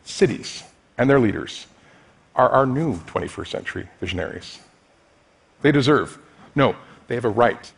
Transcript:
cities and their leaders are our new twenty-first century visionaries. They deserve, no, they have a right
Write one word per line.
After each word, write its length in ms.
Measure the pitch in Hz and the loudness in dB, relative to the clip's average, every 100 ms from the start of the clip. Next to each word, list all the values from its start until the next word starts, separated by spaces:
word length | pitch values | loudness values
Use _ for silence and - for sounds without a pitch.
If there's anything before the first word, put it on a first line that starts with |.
cities 600 | - - 180 104 - - - _ _ - | -16 0 0 0 -10 -16 -20 _ _ -2
and 120 | 127 | 2
their 100 | 139 | 4
leaders 480 | 113 - - - - _ _ _ _ _ _ - | 2 -2 -8 -14 -18 _ _ _ _ _ _ 0
are 140 | 127 | 4
our 160 | 131 135 | 4 2
new 320 | 127 160 90 | 0 -2 -4
twenty-first 500 | 78 - 82 - 80 | -6 -8 -8 -10 -10
century 360 | - - - 87 _ | -10 -10 -12 -14 _
visionaries. 600 | 95 90 82 - - - _ _ _ _ _ _ _ _ _ _ | -8 -6 -8 -10 -16 -20 _ _ _ _ _ _ _ _ _ _
They 100 | 143 | 2
deserve, 460 | 143 127 143 80 - _ _ - - | 2 4 2 0 -10 _ _ -8 2
no, 200 | 127 90 - - _ | 2 2 -10 -20 _
they 80 | 120 | -4
have 100 | 120 | -2
a 40 | |
right 420 | 104 120 - - | 4 2 2 -12